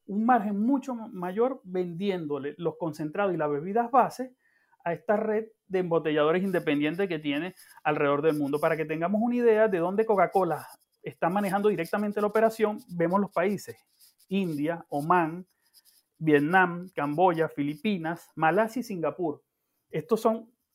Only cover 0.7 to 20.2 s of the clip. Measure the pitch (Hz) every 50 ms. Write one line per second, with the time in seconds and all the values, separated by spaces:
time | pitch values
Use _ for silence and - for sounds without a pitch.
0.7 | 285 262 269 269 247 226 220 - - 180 180 180 185 220 233 262 269 262 - 180
1.7 | 180 185 180 175 165 165 202 202 185 175 160 143 147 139 135 147 147 175 170 160
2.7 | 156 - 175 160 147 - 156 151 156 202 202 190 175 160 151 147 147 143 160 190
3.7 | 202 233 233 233 262 254 208 170 - - 262 254 _ _ _ _ _ _ _ _
4.7 | _ _ - 175 170 165 - - 208 208 - 214 214 220 220 - _ _ _ -
5.7 | 185 185 185 165 170 160 156 160 151 151 147 156 170 185 196 196 175 170 165 156
6.7 | 147 147 147 151 170 180 202 180 170 156 156 143 143 147 170 190 - - - -
7.7 | - - - 156 151 147 147 143 143 143 151 160 151 151 143 135 147 143 160 160
8.7 | 160 151 156 151 160 160 170 180 208 214 233 240 240 247 240 233 214 214 220 214
9.7 | 190 170 165 180 196 202 220 220 208 190 175 170 - - 185 170 151 139 - -
10.7 | - - _ _ _ _ - 165 - - 185 170 185 208 208 185 190 202 202 214
11.7 | 196 160 165 - - 208 214 208 202 214 214 208 208 220 220 226 220 - 214 208
12.7 | 214 - - - 175 170 165 170 185 202 196 - - - 175 202 202 147 - -
13.7 | - _ _ _ _ _ _ _ _ _ _ - 190 196 190 170 151 143 147 160
14.7 | 170 175 - - 151 143 147 165 175 175 165 156 170 180 185 _ _ _ _ _
15.7 | _ _ _ _ _ _ _ _ _ - 160 156 147 143 143 156 185 190 180 175
16.7 | 170 175 180 190 - 151 143 147 147 165 185 180 165 160 160 151 - - 143 143
17.7 | 151 175 - 214 202 175 160 160 170 - - _ - 160 160 160 165 208 220 214
18.7 | - 254 233 - 196 175 160 143 143 - 175 156 - - _ _ _ _ _ _
19.7 | _ _ _ _ - 156 - - 226 220